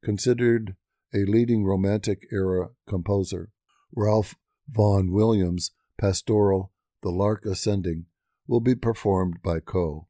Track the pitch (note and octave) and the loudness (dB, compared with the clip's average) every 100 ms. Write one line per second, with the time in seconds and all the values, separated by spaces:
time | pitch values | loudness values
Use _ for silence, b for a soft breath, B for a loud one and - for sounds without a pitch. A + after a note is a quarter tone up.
0 | - G#2 - B2 A#2+ A#2 G#2+ F#2+ _ _ | -2 -2 0 2 4 2 -2 -14 _ _
1 | _ G#2 G2 A2 A#2+ A2+ G2 F#2+ G2 G#2 | _ -2 2 2 2 2 2 2 2 0
2 | G2+ G2 - G2+ F#2+ F#2 F2 _ - F#2+ | -2 -4 -4 -4 -2 -2 -4 _ -8 -6
3 | F2 G2+ F#2+ F2+ F2 _ _ _ _ - | -2 -2 -2 -6 -10 _ _ _ _ -2
4 | G#2 G#2+ G#2 - _ _ - A2 G#2 G2 | 2 2 0 -8 _ _ -10 2 4 4
5 | F#2 F#2+ A2 A2 F2+ F2 - _ _ _ | 2 2 2 2 0 -2 -6 _ _ _
6 | G2+ F#2 - G#2+ G2+ G2 F#2+ _ _ _ | -2 -2 0 2 2 2 -2 _ _ _
7 | G2 F2+ G2+ A2 G#2+ F#2 - G2+ F2+ E2 | -6 -2 -2 -2 -6 -4 -2 -2 -2 -6
8 | E2+ _ _ _ - A#2+ A#2 B2 - A2+ | -10 _ _ _ -2 0 2 0 -2 -2
9 | G#2+ F#2+ F#2 E2+ - E2 - F#2 E2+ D2+ | 0 0 0 -2 -4 -4 -4 -2 -2 -4
10 | D#2 | -14